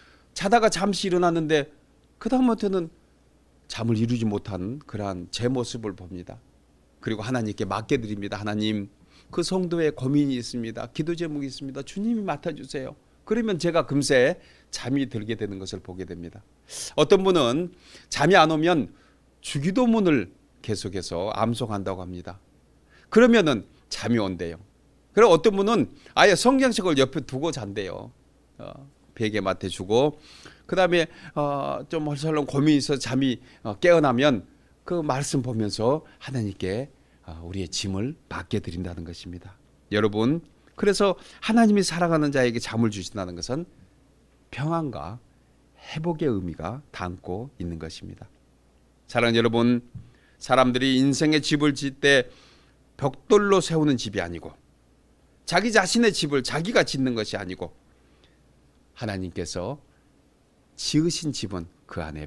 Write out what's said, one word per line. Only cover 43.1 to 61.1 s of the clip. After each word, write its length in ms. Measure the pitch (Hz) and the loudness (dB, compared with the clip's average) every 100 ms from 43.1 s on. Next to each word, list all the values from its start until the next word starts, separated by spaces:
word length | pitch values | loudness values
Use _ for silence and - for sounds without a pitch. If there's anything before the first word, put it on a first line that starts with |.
| 107 90 | -8 -8
것은 300 | 87 90 135 175 - - _ _ _ _ _ _ | -8 -8 -6 -8 -14 -20 _ _ _ _ _ _
평안과 680 | - 147 170 156 101 76 120 - _ _ _ _ _ | -6 -4 -2 -4 -6 -10 -14 -18 _ _ _ _ _
회복의 500 | - - 160 160 156 | -14 -6 -4 -2 0
의미가 540 | 104 90 78 80 123 147 | 0 -2 -6 -8 -10 -12
담고 600 | - 90 90 - 92 131 - | -10 -8 -8 -8 -8 -10 -10
있는 200 | 87 82 | -8 -8
것입니다. 500 | 80 - 92 90 - _ _ _ _ _ _ _ - | -10 -14 -16 -18 -20 _ _ _ _ _ _ _ -6
사랑하는 300 | 120 117 117 | 0 2 4
여러분, 440 | 117 117 120 120 - - - _ _ _ | 4 4 4 2 -2 -16 -20 _ _ _
사람들이 600 | - 127 127 123 135 131 | 2 4 4 4 2 4
인생의 420 | 139 131 156 156 | 4 4 2 2
집을 340 | 147 151 151 | 2 2 2
짓을 200 | 135 139 | 0 -4
때 340 | 131 143 139 - - - _ _ _ _ - | 0 4 4 2 -6 -20 _ _ _ _ -6
벽돌로 640 | 139 - - 208 202 190 | -4 -4 2 4 6 2
세우는 360 | - 165 151 127 | 2 2 2 2
집이 240 | 113 98 | -2 -6
아니고 320 | 87 85 80 - _ _ _ _ _ _ _ _ - | -6 -8 -14 -18 _ _ _ _ _ _ _ _ -2
자기 260 | 170 220 | 0 2
자신의 400 | 214 185 233 233 | 4 4 4 4
집을 300 | 180 151 139 | 2 0 -2
자기가 420 | 127 151 170 240 | -2 -4 0 0
짓는 300 | 151 139 131 | 2 0 0
것이 220 | 117 107 101 | -2 -4 -6
아니고 380 | 92 90 87 - _ _ _ _ _ _ _ _ _ _ _ | -8 -10 -10 -12 _ _ _ _ _ _ _ _ _ _ _
하나님께서 880 | - 110 98 92 85 85 92 92 147 _ _ _ _ _ _ _ _ _ - | -10 -8 -6 -6 -8 -8 -8 -8 -10 _ _ _ _ _ _ _ _ _ -10
지으신 560 | - 147 170 | -2 2 2